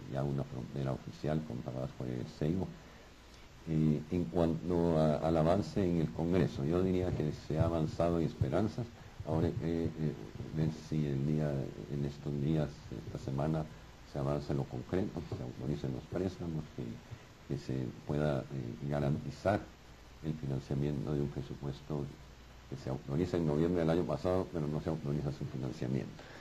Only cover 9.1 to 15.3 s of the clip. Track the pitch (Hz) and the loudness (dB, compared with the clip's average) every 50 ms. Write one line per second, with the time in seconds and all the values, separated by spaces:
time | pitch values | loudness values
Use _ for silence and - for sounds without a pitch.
9.1 | - - - - 80 80 87 82 - - 78 82 85 82 82 80 78 78 78 73 | -12 -8 -2 0 2 4 4 2 2 0 0 0 2 2 0 0 0 0 0 0
10.1 | 69 - - - - - - - - 78 78 78 78 - - - 78 78 73 71 | -2 -4 -8 -10 -10 -10 -8 -4 0 2 2 2 0 -2 -4 -2 0 2 2 2
11.1 | 69 67 69 76 76 76 76 73 69 69 55 50 - 50 52 - 71 71 71 71 | 2 2 2 2 2 2 2 2 0 0 -2 -4 -6 -10 -8 -4 -2 -2 -2 -2
12.1 | 71 - - 73 71 71 69 78 80 78 73 69 - - - - 58 55 - - | -4 -4 -4 -4 -2 0 2 4 4 4 2 0 -2 -8 -10 -10 -10 -8 -6 -6
13.1 | - 69 - 67 67 69 73 78 80 78 78 - - - - - - - - - | -8 -6 -4 -2 0 2 2 2 2 0 -2 -4 -8 -14 -16 -18 -18 -18 -14 -8
14.1 | - 73 67 69 73 71 69 - 71 69 65 - 64 62 62 - 87 90 - - | -4 -2 0 0 0 0 0 0 0 0 0 -2 -4 -6 -4 0 0 0 0 0
15.1 | - 80 71 - | -2 -6 -6 -6